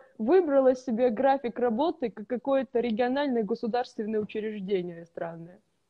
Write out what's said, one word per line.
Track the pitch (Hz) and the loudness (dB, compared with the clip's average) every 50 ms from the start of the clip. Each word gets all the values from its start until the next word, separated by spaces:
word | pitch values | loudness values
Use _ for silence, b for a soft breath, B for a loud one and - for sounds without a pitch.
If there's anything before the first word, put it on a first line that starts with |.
| - _ _ | -6 _ _
выбрала | - 214 233 349 381 359 294 277 269 262 254 262 | -4 2 4 4 4 4 4 4 6 6 6 4
себе | 254 - 262 220 214 254 247 | 2 0 -4 0 2 2 2
график | 214 196 262 269 269 269 - 233 - - | 2 2 2 2 2 2 0 -6 -4 -2
работы | 240 247 214 226 302 349 - - 254 220 | -2 0 0 0 0 0 0 -2 -4 -6
как | - 226 202 | -6 -8 -8
какое-то | - 247 226 - 269 269 269 262 - - 233 | -6 -6 -4 -2 0 0 0 0 0 -2 -2
региональное | 233 247 226 208 247 247 254 285 294 277 240 233 220 | 0 0 0 0 0 0 0 0 0 0 0 0 0
государственное | 185 233 - - 226 220 240 254 - - - 214 214 220 214 | -2 -4 -4 -4 -2 -2 -2 -4 -4 -6 -8 -6 -4 -4 -4
учреждение | 214 - - 214 208 220 214 208 190 185 208 185 175 175 170 165 170 | -4 -4 -6 -6 -6 -6 -8 -8 -4 -2 -2 -2 -2 -4 -10 -14 -16
странное, | - _ - 170 165 170 165 165 175 180 214 _ _ _ _ _ _ | -14 _ -10 -8 -8 -10 -12 -16 -18 -20 -20 _ _ _ _ _ _